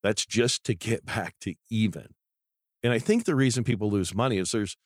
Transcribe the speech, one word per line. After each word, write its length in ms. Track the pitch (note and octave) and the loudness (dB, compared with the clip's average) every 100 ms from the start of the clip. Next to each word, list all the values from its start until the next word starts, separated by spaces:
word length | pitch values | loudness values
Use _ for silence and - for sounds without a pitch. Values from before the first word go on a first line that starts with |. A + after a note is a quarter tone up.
That's 220 | - A2 - | 0 -2 -2
just 400 | A2 A#2+ - - | 2 2 0 -4
to 80 | |
get 320 | G2 A2 A2+ - | -4 -2 -4 -4
back 300 | A2+ E2+ _ | -6 -6 _
to 140 | - E2 _ | -10 -10 _
even. 440 | A2+ A2 D#2+ - _ _ _ _ _ _ _ | 0 0 0 -14 _ _ _ _ _ _ _
And 80 | A#2+ | 0
I 80 | A#2+ | 0
think 240 | B2+ A3+ | 2 2
the 120 | A3+ C#3+ | 2 2
reason 280 | C3 A#2+ | 2 2
people 260 | A#2+ A2+ G#2 | 0 0 2
lose 240 | G2+ F2+ | 0 0
money 240 | F#2+ C3 G2+ | 0 0 0
is 140 | F2+ | 0
there's 240 | A#2 G2+ - | -2 -4 -8